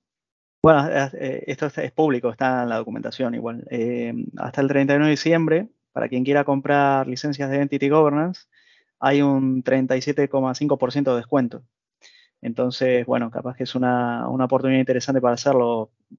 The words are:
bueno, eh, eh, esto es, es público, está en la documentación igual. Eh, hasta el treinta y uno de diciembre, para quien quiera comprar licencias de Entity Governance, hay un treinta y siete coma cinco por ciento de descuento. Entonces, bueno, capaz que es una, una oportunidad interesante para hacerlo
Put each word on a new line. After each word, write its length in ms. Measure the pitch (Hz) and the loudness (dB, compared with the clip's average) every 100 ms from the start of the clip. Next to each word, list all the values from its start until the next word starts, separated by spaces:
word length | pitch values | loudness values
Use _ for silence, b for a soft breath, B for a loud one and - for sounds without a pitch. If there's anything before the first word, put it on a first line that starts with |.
| _ _ _ _ _ _ | _ _ _ _ _ _
bueno, 260 | 160 151 156 | 6 6 4
eh, 220 | 147 135 | 0 -2
eh, 300 | - 135 - - | -4 -8 -6 -6
esto 180 | 139 147 | -4 -6
es, 120 | - | -4
es 120 | 139 | -4
público, 400 | - 156 123 120 | 0 2 2 -2
está 320 | 113 131 127 | -2 0 0
en 60 | 120 | -2
la 80 | 113 | -4
documentación 580 | 113 113 113 - 123 | -6 -8 -8 -6 -6
igual. 320 | 117 117 117 - | -4 -8 -10 -8
Eh, 460 | 123 117 120 117 117 - - | -4 -4 -4 -6 -8 -10 -8
hasta 240 | 127 143 | -6 -2
el 80 | 139 | 2
treinta 240 | 143 139 | 2 2
y 40 | 143 | 4
uno 100 | 151 | 2
de 60 | |
diciembre, 560 | 143 156 165 156 165 220 _ _ | 2 2 2 2 0 0 _ _
para 180 | 123 117 | -6 -4
quien 140 | 127 | -2
quiera 200 | 131 143 | 2 2
comprar 600 | 143 139 139 143 139 135 131 | 2 0 2 2 4 2 -2
licencias 420 | 127 151 135 135 | -6 -6 -6 -4
de 100 | 139 | -2
Entity 260 | 139 139 139 | -2 0 2
Governance, 600 | 156 151 143 175 180 _ b b b b _ | 4 4 2 -2 -6 _ b b b b _
hay 240 | 135 143 | 2 4
un 400 | 143 135 135 131 | 4 2 0 -2
treinta 340 | 127 135 131 131 | 0 0 0 -2
y 60 | |
siete 260 | 147 147 143 | -2 -2 0
coma 260 | 135 131 | 0 -2
cinco 220 | 123 147 135 | -2 -2 0
por 160 | 123 | 0
ciento 200 | 143 135 | 0 0
de 60 | 120 | -2
descuento. 440 | - 143 120 123 - _ _ _ b b b _ | 0 0 0 -6 -18 _ _ _ b b b _
Entonces, 640 | 120 117 127 123 127 123 120 | -8 -4 -4 0 0 2 0
bueno, 240 | 123 117 | -2 -2
capaz 260 | 117 127 127 | -6 -8 -8
que 60 | |
es 120 | 127 | -6
una, 540 | 127 127 123 120 120 123 | -2 0 0 -2 -4 -4
una 160 | 131 | -2
oportunidad 360 | 127 131 131 131 | 0 2 2 0
interesante 420 | 131 123 - 135 | 0 -2 -2 0
para 120 | 123 | 2
hacerlo 560 | 120 143 131 117 113 110 _ _ | 2 2 2 2 0 -6 _ _